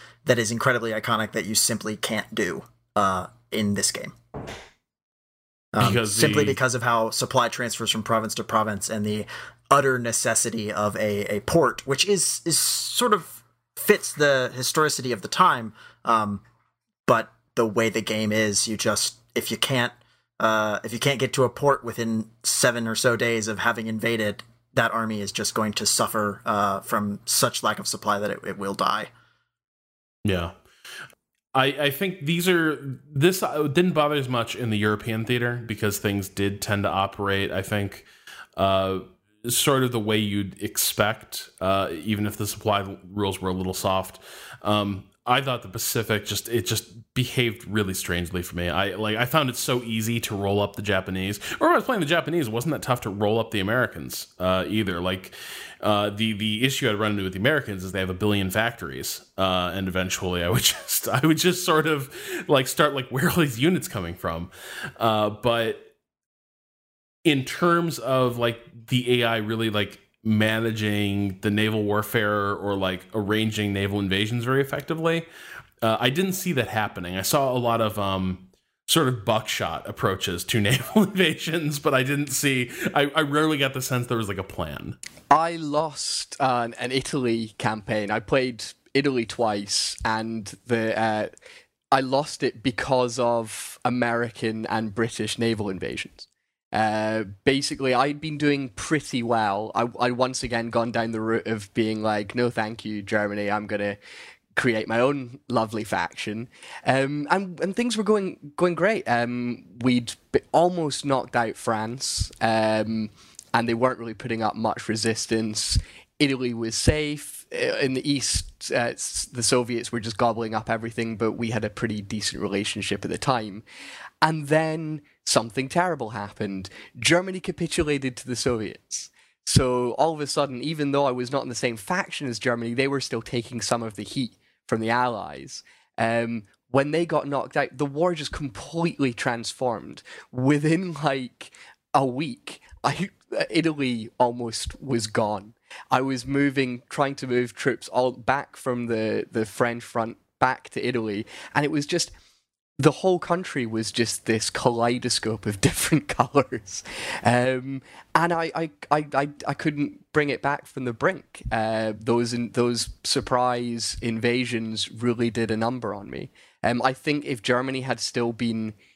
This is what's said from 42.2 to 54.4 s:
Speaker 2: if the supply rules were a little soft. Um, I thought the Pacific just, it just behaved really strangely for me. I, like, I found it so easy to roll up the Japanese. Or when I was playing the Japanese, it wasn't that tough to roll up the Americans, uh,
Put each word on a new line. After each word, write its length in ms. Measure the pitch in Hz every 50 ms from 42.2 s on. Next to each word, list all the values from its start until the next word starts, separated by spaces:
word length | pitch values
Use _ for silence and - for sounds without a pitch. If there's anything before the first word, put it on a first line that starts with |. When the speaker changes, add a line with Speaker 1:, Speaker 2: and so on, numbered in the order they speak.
| 104 104
Speaker 2:
if 100 | - -
the 80 | 107
supply 500 | 101 - - - 110 104 101 98 98 95 - - 90
rules 300 | 95 104 104 98 95 -
were 80 | 92 92
a 40 | 92
little 200 | 92 92 92 92
soft. 460 | - - 101 95 95 92 - - - - - - - - - - -
Um, 440 | - 98 104 104 104 101 101 95 - - _ _ -
I 160 | 123 123 135
thought 200 | 139 135 127 117
the 80 | - 95
Pacific 560 | 90 113 - - - 120 107 - 110 101 101
just, 240 | - 104 98 - -
it 160 | 113 120 -
just 480 | - 110 101 - - - 117 - _ -
behaved 540 | - 123 - - - 120 117 101 - - 90
really 260 | 98 110 104 95 95
strangely 480 | - - - 87 87 87 82 90 90
for 140 | 87 - -
me. 120 | 85 87 87
I, 280 | 76 87 98 101 90
like, 200 | 98 110 107 107
I 100 | 110 123
found 240 | 127 - 160 147 127
it 60 | 120
so 280 | - - - 131 123 123
easy 360 | 117 113 110 110 113 120 117
to 140 | 113 - 110
roll 240 | 98 98 98 101 101
up 160 | 101 101 -
the 60 | -
Japanese. 580 | 101 101 101 95 90 - 92 95 92 98 104 - - - - -
Or 80 | - 320
when 60 | 349
I 20 |
was 80 | 269 -
playing 160 | - 254 208
the 80 | 170 139
Japanese, 400 | 170 170 147 - 160 175 151 107
it 40 |
wasn't 200 | 107 117 127 160
that 100 | 147 117
tough 200 | - - 127 123
to 100 | - 113
roll 280 | 95 101 107 104 110 113
up 120 | 110 -
the 80 | - 104
Americans, 720 | 92 98 113 127 120 - - 85 69 62 - - - - _
uh, 260 | -